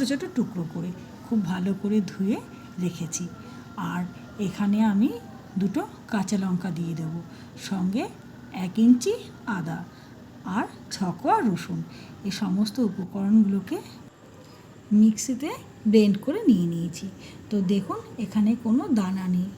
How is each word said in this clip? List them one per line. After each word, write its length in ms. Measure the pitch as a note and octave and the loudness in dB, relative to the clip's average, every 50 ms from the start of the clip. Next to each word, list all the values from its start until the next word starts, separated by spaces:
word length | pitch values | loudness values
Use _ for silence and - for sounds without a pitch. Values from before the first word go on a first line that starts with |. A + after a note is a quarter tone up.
| C4+ A3 | 0 0
ছোট 120 | C#4 B3+ F#4+ F#4 - | 0 -2 -4 -4 -2
টুকরো 280 | B3+ G3+ - - F3 E3 D#3 - | -2 -2 -2 -2 -6 -6 -4 -6
করে, 160 | F3 E3+ F3+ F3 - - - - - - | -6 -6 -6 -8 -10 -12 -16 -16 -14 -4
খুব 140 | - A#3+ G#3+ F#3 D#3+ | -2 0 0 0 0
ভালো 200 | F#3 F3+ F3+ G3 G3 G3 | -2 0 0 0 -2 -2
করে 160 | - G3+ G#3+ G#3+ F3+ - | 0 0 2 2 0 0
ধুয়ে 260 | - - F#3+ G3 C4+ A#4 - - - - - - - F3+ F3+ | -2 -2 0 0 0 -2 -4 -10 -16 -18 -18 -12 -6 -4 -4
রেখেছি। 420 | E3+ - - E3+ - - - F3 E3+ - - - - - - - - - - F3 F3 | -4 -4 -4 -6 -6 -6 -6 -8 -8 -10 -12 -16 -16 -16 -16 -16 -14 -10 -8 -6 -4
আর 100 | E3+ F3+ F3+ - - - - - - - G#3 | -4 -4 -4 -6 -8 -12 -16 -12 -6 -4 -4
এখানে 300 | F3+ - - G#3 G3+ G3+ G#3+ A3+ A3 G3 | -4 -2 0 2 4 4 6 6 6 6
আমি 160 | G3 A#3 E4 A#4 A#4 - - - - - - - F#3+ | 4 4 2 0 -2 -10 -12 -16 -16 -14 -6 -2 0
দুটো 200 | G3 G3 G3+ D4+ G#4 G#4+ - - - - | 0 0 0 -2 -4 -4 -8 -16 -8 -4
কাঁচা 260 | - - F#3+ - G#3+ | -2 -2 0 0 0
লঙ্কা 320 | G3 F#3+ F#3 F3+ F3 - F#3 | 0 0 0 0 0 -2 -2
দিয়ে 220 | D#3+ E3 E3+ E3 D#3 D#3+ | -4 -4 -4 -4 -4 -4
দেব, 140 | D#3+ D#3+ E3 E3+ E3+ - - - - - - - - - | -4 -6 -6 -8 -10 -12 -16 -18 -18 -18 -16 -12 -8 -6
সঙ্গে 340 | G3 F#3 F3+ F#3 G3 C4 F#4 A#4 - - - - - - - - - - F#3 | -2 -2 0 0 0 0 -2 -4 -8 -14 -20 -20 -20 -18 -16 -12 -8 -6 -6
এক 100 | F3+ - A3 A3+ | -2 2 6 8
ইঞ্চি 300 | A#3+ B3 B3 - G4 A#4 B4 - - - - - - G3+ | 8 8 8 4 0 -2 -2 -4 -12 -18 -12 -8 -6 -4
আদা 220 | F3+ D#3 E3 - F3+ F3 - - - - - - - - - - - - F#3 F#3 | -4 -4 -6 -6 -8 -10 -12 -16 -20 -20 -20 -20 -20 -20 -20 -18 -12 -8 -4 -2
আর 80 | A3+ D#4+ - - - - - - | -2 -2 -4 -6 -14 -16 -10 -6
ছ 20 | - G3 E3+ E3+ | -4 -2 -2 -2
কোয়া 200 | - - D#4+ G#4+ A4 | -2 0 2 2 4
রসুন। 400 | D4+ G#3+ E3+ - - - E3+ E3 D#3+ - - - - - - - - | 2 2 0 0 -4 -4 -6 -6 -6 -8 -12 -16 -18 -18 -14 -8 -6
এই 60 | G3 - - | -6 -4 -2
সমস্ত 340 | G#3+ F3+ F3+ G3+ G#3+ G#3+ - C4+ A#3 F#3+ | -2 0 2 2 0 0 0 0 0 0
উপকরণগুলোকে 880 | - - F3+ - - G3 G3 G3+ A3 A3 G3+ G3 G3 G3 - - D#4 G#4 - - - - - - - - - - - - - - - - - - - - - - | 0 -4 -6 -6 -4 -2 2 6 6 6 6 6 2 0 -2 -4 -6 -6 -8 -10 -16 -20 -20 -20 -20 -20 -20 -20 -20 -20 -20 -20 -20 -20 -20 -20 -20 -14 -2 4
মিক্সিতে 580 | G#3 G#3+ A3 A3 G#3+ - - C4+ B3+ C4 C#4+ F4+ B4+ - - - - - - G#3+ | 6 8 8 8 6 4 0 -4 -4 -4 -4 -6 -6 -8 -12 -16 -10 -2 4 6
ব্লেন্ড 240 | G#3 A3 G#3 G3+ F3 - - | 8 8 8 8 4 2 0
করে 140 | C4 E4 A4+ A4+ D#4+ | -2 -2 4 6 6
নিয়ে 160 | G#3 F3 F3 E3+ E3+ | 6 6 4 2 0
নিয়েছি। 320 | E3+ E3+ E3+ E3+ - F#3+ F#3+ - - - - - - - | -2 -2 -4 -6 -8 -10 -12 -12 -14 -16 -18 -18 -18 -6
তো 80 | - G#3+ G3+ F#3+ F3+ | -2 -2 0 2 2
দেখুন, 280 | G3+ G3 G3 - G4 A4+ - - - - G#3+ | 2 2 0 -2 -6 -8 -8 -10 -10 -8 -6
এখানে 280 | - - G#3+ G#3 G#3+ A#3+ A#3 - | -2 2 2 4 4 2 2 2
কোনো 200 | A3 A3+ C#4+ G4+ F#4+ C4 G#3 | 2 2 2 4 2 2 2
দানা 260 | F#3 F#3 F#3+ F#3+ F#3+ | 2 0 -2 -2 0
নেই 220 | F3+ F3+ F3+ F#3 G3+ - | 0 0 0 0 -2 -6